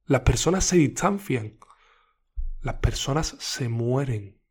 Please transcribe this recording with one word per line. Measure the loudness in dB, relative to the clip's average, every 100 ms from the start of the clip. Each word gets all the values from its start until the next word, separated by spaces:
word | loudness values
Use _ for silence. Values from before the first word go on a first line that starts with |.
| 0
las | 4
personas | 4 4 2 2
se | 4 4
distancian, | 4 2 -2 -2 -2 -4 -4 -14 -20 _ _ _ _ _ _ -6 -4 -4
las | -6 -2
personas | -2 0 -2 0 -2 -6
se | -10 -4 -2
mueren. | 0 0 0 0 -4 -8 -18 _